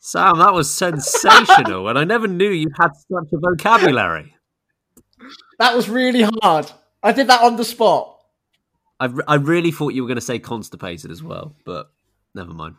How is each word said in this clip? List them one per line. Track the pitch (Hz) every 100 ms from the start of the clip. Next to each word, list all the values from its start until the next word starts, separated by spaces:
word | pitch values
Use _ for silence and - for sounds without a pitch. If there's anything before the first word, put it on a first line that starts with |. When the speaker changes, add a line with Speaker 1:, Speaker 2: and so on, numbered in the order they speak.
Speaker 1:
Sam, | - 175 180 170
that | 185
was | 185 147
sensational, | - 180 160 - - - - 240 381 113 92 98
and | 123
I |
never | 160 226 220
knew | 180 202
you | 180 156 143
had | 170
such | - _ 185 160
a | 156
vocabulary. | 175 175 202 226 185 127 95 80 76 _ _ _ _ _ _ _ _ _ - - _ _
Speaker 2:
That | 240 240
was | 208
really | 233 254 247 214 220
hard. | 214 160 147 - _ _
I | 202
did | 233 254
that | 247
on | 240
the | 233
spot. | 233 - 220 151 - _ _ _ _ _ _ _ _ _
Speaker 1:
I, | 127
re-, | 127 151
I | 147
really | 143 170 170
thought | 156 147
you | 127
were | 120
gonna | 123
say | - 120
constipated | - 113 104 90 95 87 76
as | 85
well, | 82 85 78 _
but | - 87 - _ _ _ _
never | - 87
mind. | 82 78